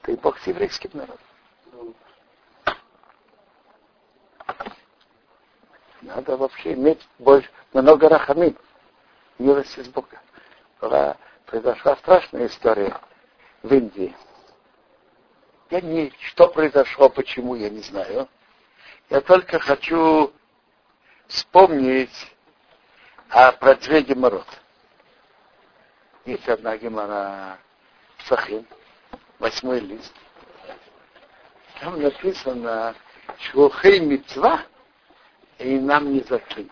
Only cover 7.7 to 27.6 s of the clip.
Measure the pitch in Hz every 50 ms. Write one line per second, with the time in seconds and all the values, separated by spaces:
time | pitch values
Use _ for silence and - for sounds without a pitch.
7.7 | _ 135 131 143 156 143 156 156 156 151 - - 143 160 175 160 - - _ _
8.7 | _ _ _ _ _ _ _ _ _ _ _ _ _ _ 123 135 143 139 135 -
9.7 | - - 131 123 131 139 135 _ - - _ _ _ - _ _ _ _ _ _
10.7 | _ _ - 110 131 143 143 143 - - - - _ _ _ - - 113 113 127
11.7 | 113 - - 147 139 - _ - 185 180 - - - - 123 110 - - - 117
12.7 | 110 101 101 95 - - - _ _ _ _ _ _ _ _ _ _ _ _ 110
13.7 | 135 135 120 107 - 101 92 90 - - - _ _ _ _ _ _ _ _ _
14.7 | _ _ _ _ _ _ _ _ _ _ _ _ _ _ _ _ _ _ _ _
15.7 | 170 180 180 165 160 165 156 135 - _ - - - - 175 175 - 160 156 147
16.7 | - 143 131 - - - 143 127 - - 131 - - 131 120 123 127 117 107 104
17.7 | 104 107 101 - 101 98 95 95 98 123 135 - _ _ _ _ _ _ _ _
18.7 | _ _ - - - _ _ _ - 139 139 - 180 185 170 - - 160 - -
19.7 | 143 135 - - 160 165 160 160 156 156 151 135 _ _ _ _ _ _ _ _
20.7 | _ _ _ _ _ _ _ _ _ _ _ _ - - - _ - 175 190 185
21.7 | 165 143 131 131 131 131 131 120 - - - - _ _ _ _ _ _ _ _
22.7 | _ _ _ _ _ _ _ _ _ - _ _ - 117 127 131 - - 135 131
23.7 | 135 - - - 156 156 139 123 139 123 127 123 101 90 - - - - _ _
24.7 | _ _ _ _ _ _ _ _ _ _ _ _ _ _ _ _ _ _ _ _
25.7 | _ _ _ _ _ _ _ _ _ _ _ 123 123 - - - 117 107 110 117
26.7 | 110 107 113 117 110 110 104 101 104 101 98 98 98 98 98 95 95 92